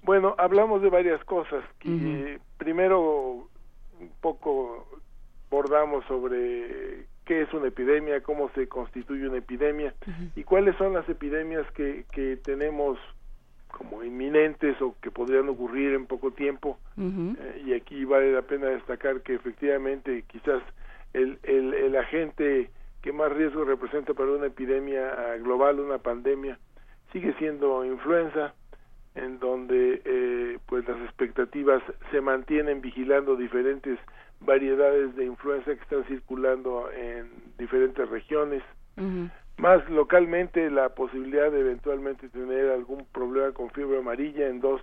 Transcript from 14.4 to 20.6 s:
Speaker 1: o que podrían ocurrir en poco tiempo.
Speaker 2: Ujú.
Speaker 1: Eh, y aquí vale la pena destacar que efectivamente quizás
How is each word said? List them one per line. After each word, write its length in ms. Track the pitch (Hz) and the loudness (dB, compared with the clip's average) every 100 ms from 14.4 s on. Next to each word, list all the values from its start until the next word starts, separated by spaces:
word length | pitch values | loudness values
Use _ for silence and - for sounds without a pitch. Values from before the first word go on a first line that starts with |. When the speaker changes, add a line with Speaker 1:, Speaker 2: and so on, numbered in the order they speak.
| 156 147 151 131 | 4 4 0 0
Speaker 1:
o 140 | 131 - | -2 -4
que 100 | - | -8
podrían 380 | - 123 131 139 | -6 2 4 2
ocurrir 460 | 123 123 131 139 | 0 -4 0 0
en 100 | 135 | 0
poco 280 | 123 127 135 | -2 -4 -4
tiempo. 460 | 120 143 135 147 131 - - | -2 -4 -2 -6 -8 -10 -6
Speaker 2:
Ujú. 380 | 185 190 170 240 | -4 -4 -4 -6
Speaker 1:
Eh, 220 | 143 - | -10 -10
y 80 | 139 | -2
aquí 320 | 120 - 143 | -2 -4 -6
vale 280 | 135 139 135 | 2 4 6
la 100 | 131 | 4
pena 240 | 127 143 139 | 0 -2 -2
destacar 560 | 127 - 120 139 131 | -2 -4 -4 -2 -2
que 120 | 127 | -2
efectivamente 880 | 123 123 113 143 139 135 135 139 123 - | -4 -4 -4 0 0 -2 -4 -4 -6 -8
quizás 360 | 117 - 135 | -6 -2 -2